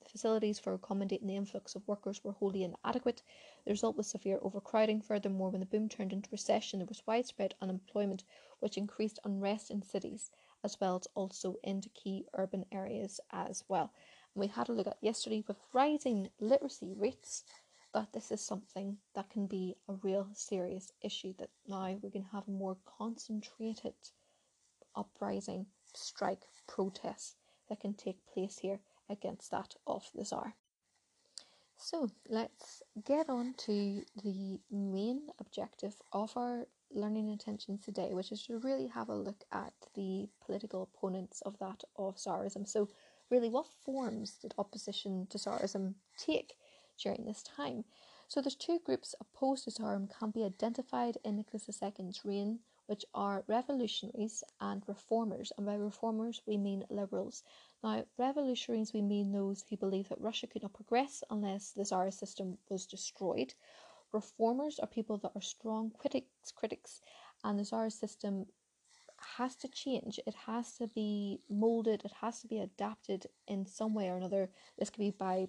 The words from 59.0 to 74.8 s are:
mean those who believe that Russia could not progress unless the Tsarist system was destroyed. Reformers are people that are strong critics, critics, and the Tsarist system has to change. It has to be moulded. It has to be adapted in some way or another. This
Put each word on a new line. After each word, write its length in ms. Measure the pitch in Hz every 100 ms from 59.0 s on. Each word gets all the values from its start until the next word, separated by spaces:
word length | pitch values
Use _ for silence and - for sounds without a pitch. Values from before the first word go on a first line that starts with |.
mean 300 | 202 208 202
those 320 | 196 196 196 -
who 100 | 208
believe 320 | 190 190 190
that 120 | -
Russia 260 | 214 226 240
could 140 | 214
not 120 | 202
progress 500 | - 208 233 277 - -
unless 400 | 214 202 196 -
the 140 | - 202
Tsarist 340 | 190 196 190
system 380 | 190 - 190 185 -
was 160 | 190 -
destroyed. 680 | 196 - - 185 - 262 - - - - - -
Reformers 680 | 214 - - 226 254 294 294
are 80 | 214
people 300 | 233 220 208
that 120 | 185
are 80 | 202
strong 500 | - - 220 220 220 -
critics, 540 | 277 262 - _ -
critics, 500 | - 226 - - - - - - -
and 140 | 214 202
the 60 |
Tsarist 360 | 202 226 220 -
system 460 | 214 - 208 196 - - _ _ _ - - - - -
has 180 | 254 -
to 120 | 262
change. 500 | - 277 254 - - -
It 80 | - -
has 280 | 226 233 -
to 100 | 233
be 520 | 226 214 208 202 196 -
moulded. 540 | 202 226 226 226 208
It 100 | 196 -
has 200 | 220 226
to 60 | 233
be 120 | 220
adapted 680 | 196 - 202 220 - 190 - _ -
in 180 | 202 190
some 280 | - 220
way 160 | 214 185
or 80 | 180
another. 320 | 185 196 185 - -
This 120 | -